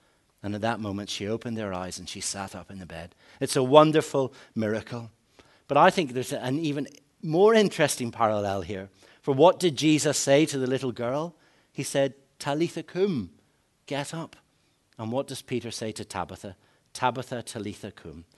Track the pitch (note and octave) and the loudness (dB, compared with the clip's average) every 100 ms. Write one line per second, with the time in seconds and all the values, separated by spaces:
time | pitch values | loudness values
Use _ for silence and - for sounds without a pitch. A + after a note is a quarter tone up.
0 | _ _ _ _ G#2 G#2 A2 A2 G#2+ G2+ | _ _ _ _ -8 -4 -4 -4 -6 -8
1 | G2+ - G2+ A2+ B2 A2 G#2 F2+ F2+ F2+ | -8 -8 -6 -6 -6 -8 -6 -6 -8 -12
2 | F2+ G2+ - G2 G2 F#2 E2+ G2 F2 E2 | -14 -10 -8 -8 -10 -12 -16 -16 -14 -14
3 | E2+ _ _ - C3+ C#3+ B2+ D3 D#3 D#3 | -16 _ _ -8 -4 0 6 8 8 6
4 | - C#3 B2+ - - A2+ A2 A2 - A#2+ | 2 0 -2 -6 -12 -4 -2 -2 -6 -10
5 | A2+ _ _ _ _ _ - C#3+ F3+ F#3+ | -12 _ _ _ _ _ 0 6 6 6
6 | C#3+ B2 A#2+ B2+ B2 C#3+ E3 C#3+ C3+ - | -2 -4 -6 -6 -4 -2 -2 -4 -8 -14
7 | _ _ D#3+ D#3+ G#3 A3+ G3+ - D3 - | _ _ -2 4 6 6 4 4 0 0
8 | A#2+ - A2+ G#2+ G2+ G2 E2+ G2 G2 _ | -4 0 2 2 0 -2 -4 -8 -10 _
9 | - _ - C3+ E3 - F3+ B2+ D3 D3+ | -20 _ -2 6 6 6 2 2 4 4
10 | D3 C3+ - C#3 D#3 C#3+ B2+ C3 C3+ A2+ | 2 0 4 4 4 0 -2 -2 -4 -4
11 | A#2+ C#3 E3+ - _ _ _ - C#3 C#3+ | -4 -4 -6 -10 _ _ _ -10 -4 0
12 | C#3 - _ - D3 D3 E3 - D#3 F3 | 0 -2 _ -10 -4 -2 -2 -4 -8 -2
13 | G3+ D3 F2+ _ _ _ _ _ - C#3 | 0 0 -6 _ _ _ _ _ -8 -6
14 | C#3+ E3 D#3+ - _ _ _ _ _ - | -6 -8 -12 -14 _ _ _ _ _ -12
15 | A2 B2 C#3 C3 - B2 A2+ - A2 G#2+ | -6 -4 -4 -8 -8 -6 -6 -8 -8 -10
16 | G2+ G2 E2+ F#2+ G#2 G2 _ _ _ - | -10 -8 -8 -10 -16 -18 _ _ _ -2
17 | B2+ B2 B2 B2 - A#2 G#2 F#2+ G#2 - | -2 -2 -6 -10 -10 -10 -10 -10 -14 -16
18 | E2+ E2 E2+ | -18 -18 -20